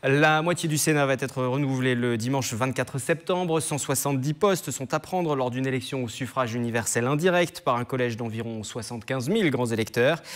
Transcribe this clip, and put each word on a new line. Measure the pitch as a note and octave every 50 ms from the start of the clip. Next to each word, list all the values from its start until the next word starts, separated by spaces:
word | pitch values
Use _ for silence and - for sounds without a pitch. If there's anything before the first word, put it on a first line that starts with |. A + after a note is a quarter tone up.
| -
La | C3+ C3+ D3 D#3 D#3 D#3 D#3
moitié | D#3 F3 F3 E3 - E3
du | D3+ D3
Sénat | - D#3+ D#3 D3 C#3+
va | C3+
être | C3+ A#2+ C#3 C3 - C3 B2+
renouvelée | B2+ B2+ C#3 D3 C3+ C3+ B2+ B2+ C3 B2+
le | A#2+ A#2+ B2 A#2+ A2+
dimanche | A2 B2+ C#3 C#3 B2 - A#2
vingt-quatre | G#2 B2+ C3+ B2+ - B2+ - - C3
septembre. | - - E3+ D#3 - - F#3 F3+ F#3 E3+ D#3+ D#3+
Cent | D#3 - D#3 C#3
soixante-dix | - - C#3 B2+ - C#3+ C#3+ C3 B2+ D3+ D3+
postes | - - G3+ F#3+ D#3+ - -
sont | C3 - C#3 -
à | - D#3
prendre | - - - F#3 F3 D#3 D3
lors | C3+ C3 B2
d'une | A#2+ B2+ C3
élection | C3+ C3 C3 - - - C3+
au | B2 A#2
suffrage | A2 - C3+ A#2 - C3+ B2+ A#2 A2+
universel | A#2+ A#2+ A#2 A2+ A#2+ G#2 - - A#2 A#2
indirect | B2+ D3 D3+ E3 F#3 F3 F3+ F3 - - -
par | - D3 B2
un | A#2+ A#2+
collège | - - B2+ B2+ A#2+ A2+
d'environ | G#2 B2 A#2 G#2+ A2+ A2+ A2+ A2+ A2 G#2
soixante-quinze | - - B2 G#2+ - B2 A2+ G#2+ - C3 C3+ A#2 C3
mille | G3 A#3 G3+ D#3
grands | B2+ B2 B2 A#2
électeurs. | A2+ G#2+ A2+ - - A#2+ A#2+ C#3 E3 D#3+ - - -